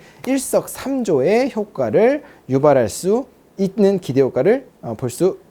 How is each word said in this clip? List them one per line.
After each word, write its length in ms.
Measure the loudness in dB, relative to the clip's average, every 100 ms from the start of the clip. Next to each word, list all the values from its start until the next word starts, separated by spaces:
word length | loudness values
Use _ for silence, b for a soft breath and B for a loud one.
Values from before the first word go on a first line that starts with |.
| B B -4
일석삼조의 1300 | -4 0 -2 -2 -8 -6 -4 0 0 2 2 0 -4
효과를 640 | -8 -4 0 2 2 0 B B B
유발할 400 | 2 4 4 2
수 360 | -2 -2 -2 -4 _ _ -6
있는 420 | -4 2 2 0
기대 220 | -2 0
효과를, 460 | 2 2 2 0 -2 _
어, 120 | -12
볼 160 | -8 -6
수 280 | -2 -2 -2 -6